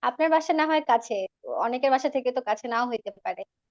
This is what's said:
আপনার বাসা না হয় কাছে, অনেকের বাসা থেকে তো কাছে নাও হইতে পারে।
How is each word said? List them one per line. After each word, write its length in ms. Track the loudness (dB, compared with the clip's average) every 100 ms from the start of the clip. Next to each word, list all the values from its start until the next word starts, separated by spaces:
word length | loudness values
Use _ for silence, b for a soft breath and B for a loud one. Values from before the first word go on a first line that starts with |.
আপনার 280 | -4 0 4
বাসা 240 | 4 4
না 120 | 0 4
হয় 160 | 2
কাছে, 460 | 2 0 2 -4 -4 _
অনেকের 480 | -8 -4 -2 0 2
বাসা 180 | 2 2
থেকে 220 | -2 -2
তো 100 | -4
কাছে 260 | -2 -4 -2
নাও 200 | -2 -2
হইতে 240 | -4 -8 -10
পারে। 200 | -10 -8 -12 _ _